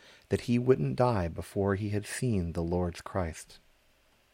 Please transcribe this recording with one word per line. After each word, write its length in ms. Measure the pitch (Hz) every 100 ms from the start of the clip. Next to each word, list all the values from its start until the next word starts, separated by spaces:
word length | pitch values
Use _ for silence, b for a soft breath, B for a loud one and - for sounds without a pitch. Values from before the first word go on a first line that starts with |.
| b b b
that 120 | 98
he 180 | - 120
wouldn't 360 | 127 131 143 127
die 320 | 123 113 85
before 460 | 82 85 101 98
he 160 | 98 104
had 160 | 104 104
seen 480 | - 127 104 85
the 100 | 82
Lord's 380 | 85 90 90 85
Christ. 580 | - 98 85 80 - - _ _ _ _ _ _ _